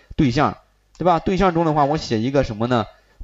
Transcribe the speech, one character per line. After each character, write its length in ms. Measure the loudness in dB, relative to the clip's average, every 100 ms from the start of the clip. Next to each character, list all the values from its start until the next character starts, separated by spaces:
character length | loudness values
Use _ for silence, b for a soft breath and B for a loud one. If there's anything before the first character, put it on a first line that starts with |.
| B 0
对 140 | 0
象， 300 | 2 -2 -4 _ _ _ -4
对 60 |
吧？ 160 | 0 0
对 160 | 0 0
象 180 | 2
中 120 | 2 0
的 80 |
话， 100 | 2
我 140 | 0 -2
写 220 | -2 -2
一 100 | 0
个 140 | 0
什 120 | -2 -2
么 120 | 0
呢？ 180 | 0 -2 b b b